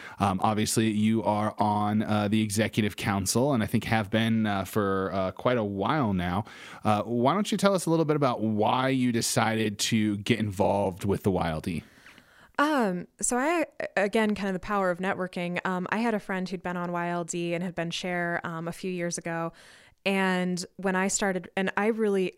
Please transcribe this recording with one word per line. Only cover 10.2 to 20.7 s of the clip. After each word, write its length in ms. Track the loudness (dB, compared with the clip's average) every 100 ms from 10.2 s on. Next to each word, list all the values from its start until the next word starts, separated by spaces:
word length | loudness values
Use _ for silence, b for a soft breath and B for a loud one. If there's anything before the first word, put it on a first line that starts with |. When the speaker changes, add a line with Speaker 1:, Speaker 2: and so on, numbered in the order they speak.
| 0 2
Speaker 1:
involved 640 | 0 2 2 4 0 -2 -2
with 180 | 2
the 80 | 2
Y 180 | 2 0
L 120 | -2
D? 220 | -4 -6 -8 B B B B B B 0
Speaker 2:
Um, 480 | 2 2 0 -2 -6 -6
so 160 | -2 0
I, 300 | 0 0 -2 -6 -4 0
again, 400 | 0 2 2 0
kind 140 | -2
of 40 |
the 60 | -4
power 320 | -2 0 0
of 80 | 0
networking. 640 | -2 -2 -4 -4 -4 -2 -2
Um, 220 | -4 -2
I 80 | -2
had 140 | 0
a 60 | -2
friend 300 | -4 -6 -4
who'd 120 | -6
been 160 | -6 -4
on 140 | -4
Y 160 | -4 -2
L 160 | -4
D 300 | -4 -4 -2
and 100 | -4
had 120 | -4 -4
been 160 | -6
chair, 500 | -4 -4 -2 -2 -4
um, 240 | -6 -6 -8
a 60 |
few 180 | -6 -6
years 260 | -4 -4 -4
ago. 360 | -6 -6 -6 B B B B B
And 600 | -2 2 2 2 0 -2 -6